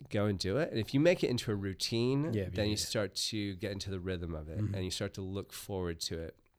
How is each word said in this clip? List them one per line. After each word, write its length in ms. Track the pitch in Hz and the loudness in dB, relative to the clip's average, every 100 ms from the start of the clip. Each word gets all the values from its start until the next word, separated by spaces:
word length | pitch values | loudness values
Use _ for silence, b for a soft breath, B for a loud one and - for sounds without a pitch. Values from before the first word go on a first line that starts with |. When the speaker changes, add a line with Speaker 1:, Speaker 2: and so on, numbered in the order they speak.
| 135 | -2
Speaker 1:
go 160 | 107 104 | 2 2
and 120 | 95 | 2
do 200 | 92 117 | 2 2
it. 120 | 170 | 2
And 60 | 117 | 0
if 140 | - | 2
you 80 | 135 | 6
make 240 | 165 180 | 6 6
it 60 | - | 2
into 220 | 123 - | 0 0
a 20 | |
routine, 800 | 101 98 92 - 117 123 139 156 | -2 -2 -2 0 2 2 2 2
Speaker 2:
Yeah, 100 | 110 | 0
Speaker 1:
then 80 | 90 | 0
Speaker 2:
yeah, 80 | 92 | 0
Speaker 1:
you 60 | 107 | 2
Speaker 2:
yeah. 40 | 107 | 2
Speaker 1:
start 380 | - 113 98 - - | 0 0 -2 -2 -2
to 240 | 110 101 92 | 0 -2 -4
get 160 | 101 | -4
into 180 | 98 98 | -4 -4
the 80 | 95 | -4
rhythm 340 | 90 90 85 | -2 -2 -2
of 160 | 78 78 | -4 -6
it 80 | 90 | -2
Speaker 2:
Mm-hmm. 160 | 104 | 0
Speaker 1:
and 100 | 95 | 0
you 60 | 92 | -2
start 240 | - 101 | -2 -4
to 80 | - | -4
look 320 | 95 98 - | -4 -4 -6
forward 460 | - - 98 87 80 | -10 -4 -2 0 -2
to 180 | - 82 | -2 -4
it. 180 | 82 - _ | -6 -10 _